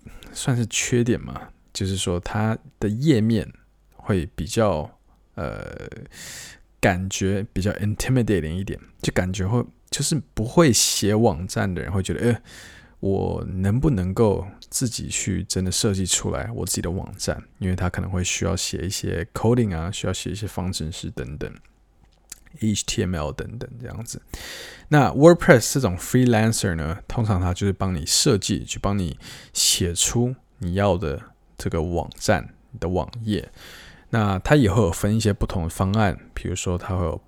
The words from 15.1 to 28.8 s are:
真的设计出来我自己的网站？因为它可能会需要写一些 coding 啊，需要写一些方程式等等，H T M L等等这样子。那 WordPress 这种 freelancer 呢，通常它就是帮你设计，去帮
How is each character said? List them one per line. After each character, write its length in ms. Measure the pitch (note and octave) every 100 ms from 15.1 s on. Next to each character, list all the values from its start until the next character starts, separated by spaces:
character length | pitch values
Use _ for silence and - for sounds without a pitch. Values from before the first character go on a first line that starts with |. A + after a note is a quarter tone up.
| - - F2+
真 200 | F#2 F#2+
的 60 | F#2
设 240 | - A2+
计 100 | F#2+
出 280 | F2+ - G2
来 180 | - A2+
我 140 | A#2 -
自 60 |
己 80 | -
的 80 | F2
网 200 | F2+ E2 F#2+
站？ 240 | - D#2 - _
因 100 | F#2
为 80 | F#2
它 120 | F2+
可 120 | -
能 100 | F2+
会 120 | F#2
需 220 | F#2 -
要 120 | F#2 F2+
写 220 | - -
一 120 | E2+
些 360 | - F#2+ F2+ E2+
coding 420 | - A2+ B2 A2
啊， 160 | E2 E2+
需 160 | - G2
要 60 |
写 180 | F#2 -
一 40 |
些 120 | F#2 G#2
方 260 | - F2+
程 180 | F2+ D#2
式 200 | - F2
等 260 | - C2+ D2
等 120 | - - _ _ _ _ _ _ _ - - -
，H 240 | A#2 G2+
T 180 | - -
M 120 | F2+
L 180 | F2 D2
等 260 | - - A#2
等 120 | - A#2+
这 60 | A#2+
样 180 | C#3
子。 160 | A#2 - - - - - - - -
那 200 | D3+ A2+
WordPress 640 | A2+ D#3+ E3+ - C3 -
这 60 | C#3+
种 160 | A#2 F2
freelancer 800 | - B2+ B2 A2 A2 G#2+ G2+
呢， 240 | E2 D2+ - -
通 180 | -
常 160 | A2 F#2
它 140 | F2+
就 120 | F2+ G2+
是 60 |
帮 220 | F#2+ F#2+
你 100 | F2
设 320 | D#2+ - D3+ G2+
计， 280 | - G2+
去 140 | -
帮 200 | -